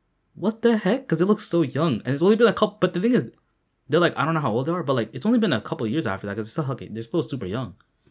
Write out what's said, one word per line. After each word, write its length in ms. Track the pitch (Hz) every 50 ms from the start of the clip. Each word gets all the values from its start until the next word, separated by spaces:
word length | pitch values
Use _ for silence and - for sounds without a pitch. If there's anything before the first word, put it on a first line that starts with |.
| _ _ _ _ _ _ -
"What 260 | - 165 208 220 -
the 140 | - 233 233
heck?" 320 | 208 - 185 220 269 269
'Cause 120 | - 165 156
they 60 | 175
look 140 | 196 214 208
so 220 | - - - 170
young, 400 | 160 135 - 135 165 170 123 101 -
and 60 | 123 139
it's 80 | 143
only 140 | 170 196 220
been 120 | 214 240
a 60 | 208 -
couple. 260 | - 220 208 - -
But 120 | 180 180 -
the 60 | 175
thing 140 | 185 240 254
is, 180 | 190 123 113 - _ _ _ _ _ _ _ _ _ _
they're, 140 | - 135 170
like, 160 | 175 156 -
I 80 | - 135
don't 80 | 156 165
know 80 | 160
how 100 | 143 123
old 140 | 104 120 135
they 80 | 156 170
are, 100 | 180 147
but, 120 | 135 135
like, 140 | 123 107 - -
it's 120 | 131 -
only 140 | 214 247 240
been 140 | 220 196 131
a 80 | 107
couple 260 | - - - - 123
years 180 | 107 120 160 -
after 220 | 113 95 95 -
that, 80 | 101 98
'cause 180 | 110 107 107 -
they're 100 | - 151
still, 100 | 131 131
okay, 160 | - 92 -
they're 100 | 104 113
still 220 | 113 - - 170 147
super 220 | - 143 120 101
young, 300 | 90 98 131 123 90 92 _ _ _ _ _ _ _